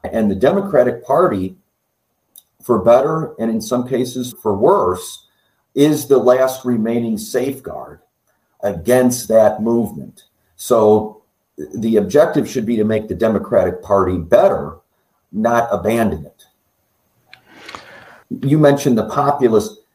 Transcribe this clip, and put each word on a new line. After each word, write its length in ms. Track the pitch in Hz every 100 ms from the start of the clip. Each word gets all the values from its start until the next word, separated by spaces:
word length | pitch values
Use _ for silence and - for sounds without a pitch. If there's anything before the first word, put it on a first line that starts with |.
And 260 | - 113 104
the 60 | 90
Democratic 680 | 131 196 196 127 123 120
Party, 520 | - 143 180 101 92 - _ _ _ _ _ _ _ - _ _
for 160 | - 113
better 560 | 117 120 143 160 156 -
and 120 | 113
in 100 | 110
some 260 | - 123 123
cases 460 | 127 123 127 123 -
for 140 | 110 98
worse, 720 | 139 202 90 90 - - _ _ _ _ _ 135
is 320 | 147 151 -
the 100 | 131
last 480 | 117 127 131 - 123
remaining 520 | 117 110 117 117 104
safeguard 800 | - 127 135 131 - - - - _ _ _ _ _ _
against 640 | 104 87 87 127 127 123 -
that 360 | 110 107 -
movement. 600 | 113 117 104 76 67 - _ _ _ _
So 680 | - 117 107 107 - - _ _ _ -
the 380 | 76 117 113 110
objective 520 | 92 147 165 151 113
should 180 | 131 107
be 120 | 113
to 60 |
make 240 | 107 110 -
the 80 | 85
Democratic 680 | 113 101 - 120 90 -
Party 360 | - 98 92 90
better, 600 | 80 120 165 - 71 - _ _ _ _ _
not 360 | 101 113 117 -
abandon 540 | 98 98 117 107 78 73
it. 200 | _ _ _ _ _ _ _ _ _ _ - _ - - - - - - - _ -
You 160 | 139 156
mentioned 380 | 147 139 143 113
the 120 | -
populist. 680 | 143 - - 123 110 - - _